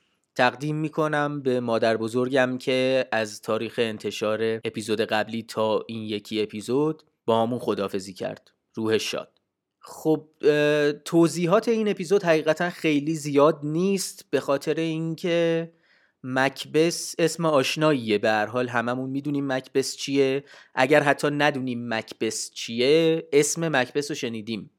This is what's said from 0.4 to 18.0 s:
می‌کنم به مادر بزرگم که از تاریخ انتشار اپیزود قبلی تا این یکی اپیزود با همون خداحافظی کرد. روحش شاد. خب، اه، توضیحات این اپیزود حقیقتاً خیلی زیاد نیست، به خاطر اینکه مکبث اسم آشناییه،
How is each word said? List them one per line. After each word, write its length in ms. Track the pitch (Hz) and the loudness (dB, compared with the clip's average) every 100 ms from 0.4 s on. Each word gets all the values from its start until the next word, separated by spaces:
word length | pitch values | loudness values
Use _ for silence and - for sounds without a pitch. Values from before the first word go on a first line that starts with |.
| 123 123 151 151 | 2 2 -4 -4
می‌کنم 680 | 156 160 151 147 147 147 | -4 -2 0 0 -2 -2
به 180 | 131 123 | -2 -2
مادر 360 | 120 113 113 110 | 0 0 2 0
بزرگم 640 | 113 123 127 135 127 127 | 0 -2 0 2 2 0
که 500 | 135 131 131 131 123 | -2 0 2 0 0
از 300 | 113 107 104 | -2 -4 -6
تاریخ 320 | - 110 110 - | -4 -2 -2 -2
انتشار 840 | 113 107 107 - 107 110 113 113 | -4 -4 -8 -4 -2 -2 -2 -4
اپیزود 360 | 113 113 107 107 | -6 -6 -4 -2
قبلی 420 | 104 107 107 113 | 0 0 -2 -6
تا 420 | 113 - 110 104 - | -6 -2 0 0 -4
این 160 | 113 | -8
یکی 400 | 107 104 - 107 | -6 -8 -4 -4
اپیزود 600 | 104 107 104 131 151 156 _ _ - | -4 -6 -2 0 0 -4 _ _ 0
با 160 | 113 | 2
همون 160 | 113 120 | 2 0
خداحافظی 540 | 113 101 98 101 95 | -2 -2 -2 -6 -8
کرد. 380 | 92 101 104 _ _ _ | -10 -10 -10 _ _ _
روحش 360 | - 110 110 - | -6 0 0 0
شاد. 180 | - - _ _ _ _ _ | -6 -10 _ _ _ _ _
خب، 480 | - - 160 151 - _ | -20 -4 0 0 -2 _
اه، 500 | 147 147 147 151 147 | 2 4 2 2 2
توضیحات 760 | 151 - 170 170 156 165 214 240 | -2 0 4 4 4 2 2 2
این 200 | 220 208 | 0 0
اپیزود 340 | 196 160 196 | -2 0 2
حقیقتاً 480 | 175 160 151 156 175 | 4 2 2 0 -2
خیلی 440 | - 160 147 151 | -2 0 2 0
زیاد 460 | 160 147 139 147 151 | -4 0 6 6 4
نیست، 600 | 147 160 196 196 - - - | -2 0 0 0 -4 -10 -4
به 100 | 135 | -4
خاطر 340 | 139 139 160 | 0 -2 -2
اینکه 1000 | 151 165 160 165 156 180 170 170 165 165 _ _ _ _ _ | -2 -2 -2 -4 -4 -2 0 2 0 -4 _ _ _ _ _
مکبث 880 | 127 131 135 - 135 151 165 - - - | -4 0 0 -2 -2 2 2 0 -6 0
اسم 280 | 160 170 165 | 0 0 2
آشناییه، 720 | 143 131 156 156 139 | 2 2 2 2 2